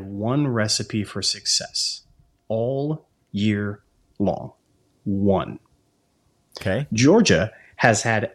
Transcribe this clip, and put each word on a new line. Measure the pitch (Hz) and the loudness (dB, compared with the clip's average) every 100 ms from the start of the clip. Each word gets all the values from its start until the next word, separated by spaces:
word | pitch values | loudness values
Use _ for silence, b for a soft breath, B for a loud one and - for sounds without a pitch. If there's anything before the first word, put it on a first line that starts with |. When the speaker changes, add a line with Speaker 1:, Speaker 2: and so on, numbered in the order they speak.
Speaker 1:
one | 95 101 107 135 147 | -8 -4 -2 0 0
recipe | 117 107 - 107 110 | 0 0 -2 -4 -4
for | 98 101 | -4 -4
success | 95 101 - - - - - - _ _ _ _ - | -4 -4 -2 -4 -4 -6 -6 -8 _ _ _ _ -6
all | 113 117 135 147 151 _ _ _ | -4 -2 -2 -4 -6 _ _ _
year | 101 107 101 104 104 _ _ _ - | -2 0 0 -2 -8 _ _ _ -4
long. | 101 - - - _ _ _ _ | -2 -2 -6 -18 _ _ _ _
One. | - 98 101 95 71 - _ _ _ _ _ _ _ _ _ - | -6 0 2 2 -2 -10 _ _ _ _ _ _ _ _ _ -8
Speaker 2:
Okay. | 104 101 147 | -4 -2 -2
Speaker 1:
Georgia | 110 135 208 208 82 104 B B B | 2 4 6 6 4 2 B B B
has | 123 107 | 4 4
had | 120 110 - | 2 0 -2